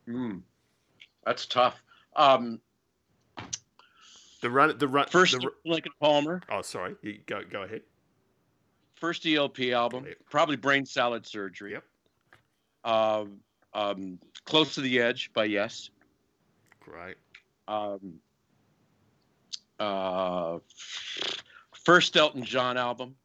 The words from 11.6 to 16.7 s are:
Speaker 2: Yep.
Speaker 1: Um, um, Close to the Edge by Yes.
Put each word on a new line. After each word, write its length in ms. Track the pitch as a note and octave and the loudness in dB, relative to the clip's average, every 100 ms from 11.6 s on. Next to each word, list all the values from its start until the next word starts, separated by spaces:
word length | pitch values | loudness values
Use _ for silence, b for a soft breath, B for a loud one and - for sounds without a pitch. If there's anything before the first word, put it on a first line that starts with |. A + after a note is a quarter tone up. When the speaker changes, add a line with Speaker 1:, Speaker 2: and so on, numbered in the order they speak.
| G2+ | -14
Speaker 2:
Yep. 100 | G#2+ _ _ _ _ _ - _ _ _ _ | -14 _ _ _ _ _ -20 _ _ _ _
Speaker 1:
Um, 540 | A#2 A2+ A2 G#2+ G#2 G2+ _ _ _ | 0 2 4 2 -2 -12 _ _ _
um, 460 | G#2 G#2 F#2+ F#2+ F2+ _ - - | -4 -2 -2 -6 -12 _ -20 0
Close 300 | D#3 D3+ - | 2 2 0
to 60 | |
the 180 | C3+ B2+ | 0 2
Edge 300 | A#2+ B2 - | 2 0 -4
by 120 | - G#2+ | -2 0
Yes. 440 | G2+ G#2+ - - _ _ _ _ _ _ _ _ | 0 -2 -6 -16 _ _ _ _ _ _ _ _